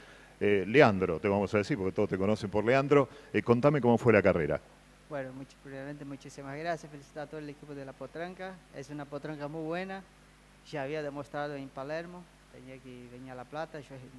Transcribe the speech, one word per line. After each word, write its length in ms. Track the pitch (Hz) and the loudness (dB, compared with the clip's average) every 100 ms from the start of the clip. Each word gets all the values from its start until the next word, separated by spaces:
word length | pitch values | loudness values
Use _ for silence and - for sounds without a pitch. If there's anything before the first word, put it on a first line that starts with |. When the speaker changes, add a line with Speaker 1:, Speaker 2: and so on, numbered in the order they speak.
| - - - - | -18 -20 -20 -2
Speaker 1:
Eh, 280 | 101 101 92 | 2 2 4
Leandro, 500 | 127 131 95 90 78 | 8 8 6 2 2
te 80 | 107 | 2
vamos 240 | 101 95 107 | 2 4 2
a 40 | |
decir, 180 | 98 120 | 2 0
porque 160 | 92 | 0
todos 160 | 92 101 | 0 0
te 80 | 95 | 2
conocen 320 | 98 107 104 | 2 0 0
por 160 | 101 107 | 0 4
Leandro. 420 | 135 139 143 131 - - | 4 6 4 4 -2 -4
Eh, 100 | 147 | 0
contame 380 | - 120 143 151 | 4 4 4 4
cómo 180 | 120 117 | 4 6
fue 140 | 123 | 8
la 100 | 107 | 8
carrera. 380 | 95 87 76 73 - - - - - | 8 4 2 -2 -4 -20 -20 -20 -12
Speaker 2:
Bueno, 240 | 147 131 | -10 -10
much-, 240 | 131 139 - | -12 -16 -16
primeramente, 400 | 143 135 139 147 | -16 -12 -12 -12
muchísimas 540 | 139 139 143 - 139 143 | -12 -14 -14 -14 -12 -6
gracias. 340 | 165 160 156 | -4 -4 -8
Felicitar 320 | 147 139 156 | -18 -14 -12
a 40 | 143 | -10
todo 120 | 156 | -10
el 100 | 147 | -12
equipo 240 | 139 147 | -12 -14
de 120 | 139 135 | -12 -12
La 80 | |
Potranca. 600 | 131 175 156 175 185 185 185 - 143 | -12 -12 -10 -10 -10 -12 -14 -16 -14
Es 140 | 139 | -12
una 160 | 147 143 | -10 -10
potranca 420 | 143 151 151 147 | -10 -8 -8 -8
muy 160 | 160 | -6
buena. 400 | 156 170 190 190 185 - - - - - - | -6 -6 -6 -10 -14 -20 -20 -20 -20 -20 -10
Ya 140 | 151 | -6
había 180 | 135 156 | -6 -6
demostrado 540 | 147 143 139 147 147 143 | -6 -8 -8 -6 -6 -8
en 140 | 135 | -10
Palermo. 520 | 135 139 160 170 180 175 - - | -10 -8 -8 -8 -14 -18 -20 -20
Tenía 260 | 127 127 131 | -20 -18 -16
que 280 | 127 123 123 | -16 -16 -16
venir 180 | 123 131 | -16 -14
a 40 | 127 | -14
La 100 | 123 | -10
Plata. 340 | 151 160 156 | -10 -8 -10
Yo, 160 | 131 135 127 | -14 -16 -16